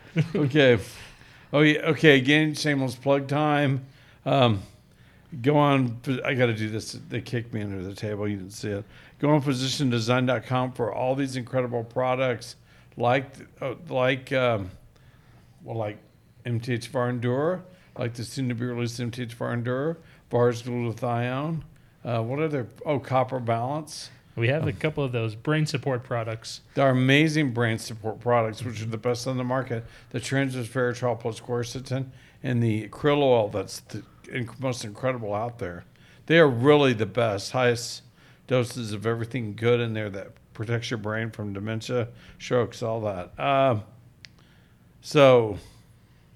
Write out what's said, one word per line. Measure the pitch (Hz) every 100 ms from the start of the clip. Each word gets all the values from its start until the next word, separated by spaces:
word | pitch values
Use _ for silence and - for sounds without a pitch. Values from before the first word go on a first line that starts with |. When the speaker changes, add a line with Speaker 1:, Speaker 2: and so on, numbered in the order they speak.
| -
Speaker 1:
<laughs> | 165 -
Speaker 2:
Okay. | 196 143 151 131 110 - - - - - - -
Oh, | 143
yeah. | 151 151
Okay. | 165 - 160 135
Again, | 127 151 156
shameless | 143 156 139 131
plug | - 139 143 131
time. | 147 151 147 139 135 - - - - 139
Um, | 139 120 101 - - _ _ - - - 120
go | 127 147
on. | 147 135 123 117 143 123
I | 135
gotta | 127 120
do | 107 107
this. | 107 - 110 -
They | 120
kicked | - 123 117
me | 110
under | 104 98
the | 92
table. | 101 107 104 104
You | 98
didn't | 92
see | - 107
it. | 101 - - - -
Go | 147
on | 151
physician | 143 127 131 131 131
design | 117 113 127 127
dot | 117 -
com | 127 127
for | 120 110
all | 107 127
these | 135 135 127
incredible | 113 131 123 120
products, | 113 127 127 127 131 117 - - _ - - -
like, | 117 135 135 - - -
uh, | 135 - -
like, | 131 127 135 127
um, | 131 123 107 92 - - - - - _ - - -
well, | 127 113
like | 107 101 - _ _ _ 120
M | 113
T | 123
H | 117 -
four | 131 123
Endure, | 123 120 131 160 180 - - - -
like | 120
the | 120
soon-to-be-released | 107 135 123 117 123 120 117 117
M | 120
T | 123
H | 117
four | - 123
Endure, | 120 120 127 156 165 - - _
Vars | 120 120 113
Glutathione. | 123 120 120 110 123 117 123 131 156 160 - - _ _
Uh, | 117 117
what | 117 139
other? | 160 143 110 - 160
Oh, | 135
Copper | - 131 123 131
Balance. | 117 117 127 151 151 - - - - 113
Speaker 1:
We | 117
have | 156
a | 156
Speaker 2:
Um, | -
Speaker 1:
couple | 156 147
of | 135
those | 120 113
brain | 110 151 156 151
support | 131 139 123
products. | - 120 113 113 - - -
Speaker 2:
There | - 135
are |
amazing | 127 131 143 160 151 139
brain | 117 117 110
support | - 110 110 101
products, | 120 120 110 104
which | 127 107
are | 113
the | 113
best | 123 117 131
on | 127
the |
market. | 123 131 127 117 117 - -
The | 123
transresveratrol | - 135 135 127 110 131 123 117 123 117
plus | 117 110
quercetin | - 120 117 127 127 131 131 - - -
and | 135 120
the | 117 107 104
krill | - 147 147
oil, | 135 117 104
that's | 107 - -
the | - 110 - _ -
inc-, | 127 117 -
most | 127 117
incredible | 110 101 131 123 104
out | 104 120 -
there. | 90 87 - _ - -
They | - 165
are | 151
really | 117 139 147 135
the | 107 101
best, | 120 113 101 -
highest | 127 120 117 - - - _ - - -
doses | 127 120 127 110
of | 104
everything | 113 117 113 131 107 110
good | 117 120
in | 117
there | 110 104
that | 98 - - _
protects | - 110 117 -
your | 113
brain | 107 110 113
from | 107 104
dementia, | 98 107 110 120 123 113 - - -
strokes, | - 123 104 -
all | 113 113
that. | 107 90 87 -
Um, | 139 135 135 107 - - - _ - - - _ _ _ _ _
so, | - 151 135 123 110 92 - - - _ _ _ _